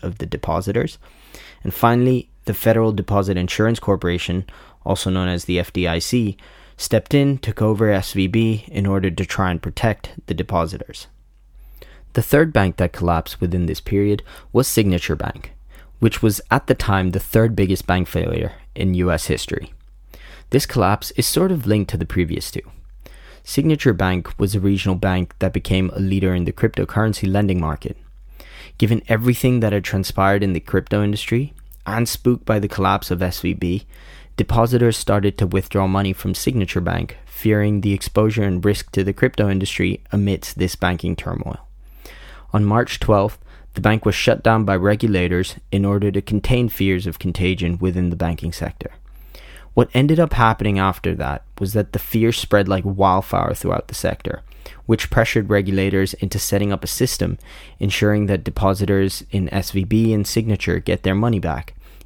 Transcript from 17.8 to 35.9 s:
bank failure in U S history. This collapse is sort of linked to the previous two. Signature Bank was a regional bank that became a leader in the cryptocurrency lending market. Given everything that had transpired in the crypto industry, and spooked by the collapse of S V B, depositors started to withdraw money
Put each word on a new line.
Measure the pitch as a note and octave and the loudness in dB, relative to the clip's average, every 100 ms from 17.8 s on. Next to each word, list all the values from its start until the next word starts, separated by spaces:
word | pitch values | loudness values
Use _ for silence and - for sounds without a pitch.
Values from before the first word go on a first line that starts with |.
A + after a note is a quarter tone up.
| - | 0
bank | F#2 F2 | 0 0
failure | E2+ E2 D#2+ D#2 - - - | -2 -2 -2 -4 -8 -16 -4
in | G2 F2+ | -2 2
U | F2 | 2
S | D#2 - | 0 -2
history. | B1 - - - - - - - - - - - | -4 -4 -8 -10 -18 -20 -20 -20 -20 -20 -20 -2
This | C3+ - | 0 0
collapse | B2 F#2 G2+ - | 2 2 2 -4
is | - B2 | -4 0
sort | - F#3+ | 2 2
of | F3 G#2 | 0 0
linked | G#2+ F#2+ | 0 0
to | E2+ | -4
the | E2+ | -4
previous | F2+ E2+ - - | -2 -2 -2 -8
two. | - - - - - - - - - | -10 -12 -20 -20 -20 -20 -20 -20 -20
Signature | - - D#3 D3+ C3+ | -6 0 2 2 2
Bank | F#2 F#2 F2+ - - | 2 0 0 -4 -2
was | G2+ | 0
a | G#2 | 2
regional | G2 G2 G2 F#2 | 2 2 0 0
bank | F#2+ F#2 F2+ - | 2 0 -2 -2
that | F#2+ | -2
became | F#2 - F#2+ F#2 | -2 0 0 0
a | G2 | 0
leader | F#2+ G2 F#2 F2+ | 0 2 2 0
in | |
the | E2+ | -2
cryptocurrency | - A2 - F#2 G#2+ A2 G2+ F#2+ | 0 -2 0 -2 0 0 0 0
lending | G2 G#2 F2+ | 0 2 0
market. | D#2 D2+ - - - - - - - - - - | 0 -4 -8 -12 -16 -20 -20 -20 -20 -20 -14 -2
Given | G#2 A2+ - | 2 2 0
everything | A2 A#2+ A#2+ C3 B2 | 0 2 2 2 2
that | A2 | 2
had | G2+ | 0
transpired | - G2 F#2+ - F#2+ G2+ | 0 -2 -2 2 2 4
in | G2+ | 2
the | E2+ | -2
crypto | - F#2+ - G#2 | 0 -2 0 0
industry, | G#2 G#2 - A#2 C#3+ - - - - | 0 -2 -2 -2 -2 -10 -20 -16 -6
and | G#2+ A#2+ | -2 -2
spooked | - B2 A#2+ - | 0 0 0 2
by | G#2+ | 0
the | G2+ | 0
collapse | - F#2+ G2 - | 0 0 0 -2
of | F2 | -2
S | F2+ - | -2 -2
V | F2+ | -4
B, | F2 F2 F#2+ - - - - - - | -2 -2 -2 -6 -20 -20 -20 -14 -4
depositors | - A#2+ A#2 A#2+ A#2+ A2 | 0 2 4 4 4 2
started | - G#2 G2 - | 0 2 2 0
to | F#2+ | 0
withdraw | F#2+ - G2+ | 0 -2 0
money | F#2+ | 2